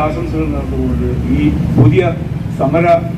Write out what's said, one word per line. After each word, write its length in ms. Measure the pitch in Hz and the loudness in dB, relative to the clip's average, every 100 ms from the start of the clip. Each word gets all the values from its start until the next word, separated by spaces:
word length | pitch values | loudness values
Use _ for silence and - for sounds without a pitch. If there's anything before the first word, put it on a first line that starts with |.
| 151 | 0
ആശംസകളും 440 | 147 - 160 156 | -4 -4 -4 -4
നേർന്നുകൊണ്ട് 540 | 135 135 131 127 120 123 123 - | -4 -4 -4 -2 -2 -2 -2 0
ഈ 160 | 143 147 - - - | 0 2 0 0 4
പുതിയ 340 | - 185 175 170 - - - - | 4 4 2 -2 -6 -6 -6 -2
സമര 260 | 135 160 170 170 160 | 0 2 4 2 2